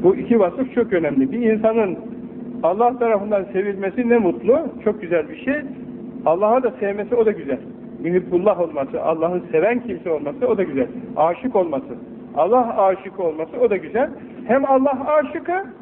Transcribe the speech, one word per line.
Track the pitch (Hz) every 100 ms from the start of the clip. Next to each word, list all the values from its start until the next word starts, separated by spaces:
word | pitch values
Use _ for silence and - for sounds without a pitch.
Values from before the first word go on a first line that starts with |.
Bu | 175 -
iki | - 226
vasıf | 180 175 262 -
çok | 233
önemli. | 180 160 143 131
Bir | 226 233
insanın | 220 220 226 208 160 - - - - - -
Allah | 160 196 240 254
tarafından | 233 214 202 208 185
sevilmesi | 185 202 196 196 190 240
ne | 233
mutlu, | 196 - 196 277 311 -
çok | 214 208
güzel | 170 170 147
bir | -
şey. | - 294 285 - - - - - -
Allah'a | 165 214 247
da | 254 -
sevmesi | 202 202 202 240
o | 220
da |
güzel. | 208 139 127 - - - -
Mühibbullah | 165 180 - 175 196 180
olması, | 170 151 135 -
Allah'ı | 156 160 160 180 -
seven | 160 185 240
kimse | 240 180 180
olması | 151 147 - 247
o | 208
da |
güzel. | 175 135 123 - - -
Aşık | 156 175 262 214
olması, | 175 139 - 120 - - - -
Allah | 165 247 233 226 196
aşık | 185 196 -
olması | 175 156 165 233
o | 240
da | 196
güzel. | 156 208 294 - - - -
Hem | 254 277
Allah | 269 269 262 277
aşıkı | 302 277 - - 359 392 -